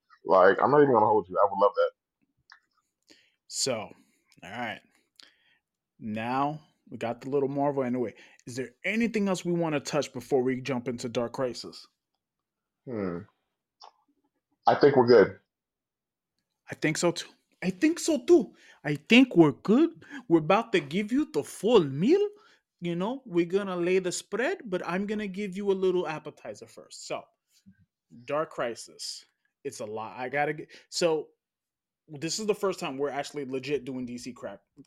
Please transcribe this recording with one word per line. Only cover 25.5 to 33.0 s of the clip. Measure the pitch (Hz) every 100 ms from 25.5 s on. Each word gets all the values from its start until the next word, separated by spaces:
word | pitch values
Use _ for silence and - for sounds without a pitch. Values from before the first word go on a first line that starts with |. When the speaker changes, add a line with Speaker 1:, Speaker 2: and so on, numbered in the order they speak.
| 185
Speaker 2:
you | 202
a |
little | 190 185 180 156
appetizer | 151 151 - 120 107 -
first. | - - - -
So, | 135 - _ _ _ 190 _ _ _ _ 117
Dark | 120 147 160
Crisis. | - 123 110 - - - - - _ _ _
It's | 139 -
a | 107
lot. | 110 110 104
I | 127
gotta | 143 147
get, | 151 - - -
so | - 170 156 - _ _ _ _ _ _ _ -
this | 147 160 180
is | 208
the |
first | 196 196 170
time | 165
we're | 135